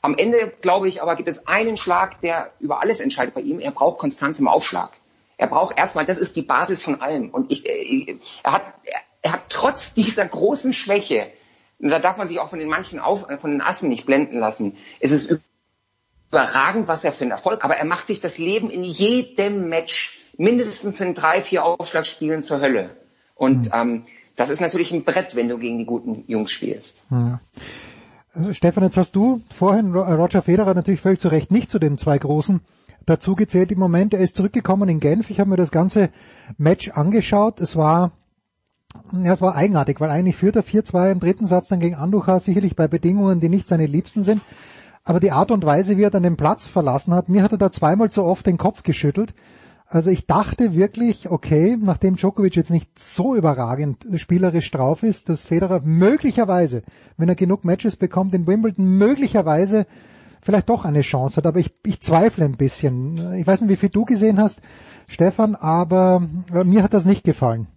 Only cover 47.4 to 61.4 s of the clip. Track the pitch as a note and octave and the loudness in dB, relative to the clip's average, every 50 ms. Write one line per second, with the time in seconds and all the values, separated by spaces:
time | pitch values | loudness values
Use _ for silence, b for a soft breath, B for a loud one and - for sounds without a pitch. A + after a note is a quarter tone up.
47.4 | F#3+ G#3 A3+ F#3 G3+ F#3 - - - D3+ F3 G3+ A#3 G#3 - G#3 F#3+ E3+ F#3 - | 4 4 2 2 0 0 0 2 2 2 4 4 2 2 2 0 0 0 0 0
48.4 | - G3+ F3 E3+ - - - - - - D3+ - - D3 C#3 F#3+ A3 A3+ b b | 0 0 0 2 0 -2 -2 -2 -4 -4 -2 0 0 -2 0 0 -4 -4 b b
49.4 | b b b b b b b b b _ - E3 D#3+ F#3 F#3 C#3+ - - F3 F#3 | b b b b b b b b b _ -2 0 2 2 0 0 0 0 0 0
50.4 | G#3 - - - B3 A3 E3+ E3 F#3+ G3+ - A3+ A#3+ A#3+ G#3+ - - F3+ F3 D#3 | 0 -2 0 0 0 0 2 2 2 0 0 -2 -2 -2 -2 -2 -4 -6 -6 -6
51.4 | - - D#3 D3+ E3 G3+ B3 A#3 G#3+ F#3+ E3+ - - F#3+ F#3 E3+ - F#3+ - - | -2 0 2 4 4 4 2 2 0 0 0 2 2 0 0 2 0 -2 0 2
52.4 | G3+ F#3 - F3 E3 - E3+ E3 - _ _ - - - - - F3+ C4 C4 A3 | 0 2 2 0 0 2 0 -2 -2 _ _ -20 -18 -12 -6 -4 -2 0 0 2
53.4 | D#3+ D#3 C#3+ B2 B2 A2+ B2 C3+ D3+ C#3+ B2+ _ - A#3+ F#3 D#3+ - - E3+ F#3 | 2 2 0 0 -2 -4 -2 -4 -4 -4 -6 _ -8 -6 -6 -6 -2 0 0 2
54.4 | F#3+ F3+ D#3+ E3+ - - - C#3 C3 C3 D#3+ - - A3+ G3 - _ - E3 D3 | 2 2 0 0 -4 -2 -4 -2 0 0 0 0 0 -2 -2 -2 _ -6 -6 -6
55.4 | - - D#3+ E3+ F#3+ F3+ F#3+ F3 C3+ D#3 D#3+ E3 F#3+ G3+ C#4 D4+ - C#4 - - | -4 -2 0 0 0 0 0 0 0 2 2 4 4 4 4 2 0 0 0 0
56.4 | A#3 F#3+ F#3 F3+ F3 D3 B2 A#2+ B B B B B B B - D#3+ F3 F3+ - | 0 2 2 2 2 0 -2 -6 B B B B B B B -2 0 0 2 2
57.4 | F#3+ F3 G3 G3+ - E3+ F3 F#3+ - A3+ F#3 - F#3+ F3 - F3+ F#3+ G3 F3+ F#3 | 2 0 0 0 0 -2 -2 0 0 -4 -2 -2 -4 -2 0 -2 -2 0 0 -2
58.4 | E3+ D#3+ F#3+ A3 A3+ A3+ F#3 - F#3+ F#3 F#3 F#3+ G3+ A3+ C#4+ C#4 C#4 A3+ - D#4+ | 0 2 2 2 2 0 0 2 2 4 4 4 4 4 4 2 0 0 0 0
59.4 | C#4+ D#3+ D3+ D#3 F#3 F#3+ G#3 G#3+ G3 B B B B B B B B B B B | 2 2 2 2 2 2 2 0 0 B B B B B B B B B B B
60.4 | _ - G3+ G3+ - - A#3 - - D#3 D3 D3 C3+ - - C3 B2+ C3+ - - | _ 0 2 2 2 2 -2 0 0 0 0 0 0 0 0 -2 -2 0 -2 0